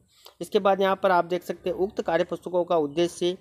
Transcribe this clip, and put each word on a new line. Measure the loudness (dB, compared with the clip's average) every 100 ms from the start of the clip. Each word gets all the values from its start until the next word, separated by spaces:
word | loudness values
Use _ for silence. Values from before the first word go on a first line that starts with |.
| _ _ -20 -14
इसके | -4 0
बाद | 2 2
यहाँ | 2 2
पर | 2
आप | 2
देख | 2 -2
सकते | -4 -8 -6
हैं | -2
उक्त | -4 -4
कार्य | -2 0
पुस्तकों | 0 -4 -4 -2
का | 0 0
उद्देश्य | 0 0 -2 0 -4 -4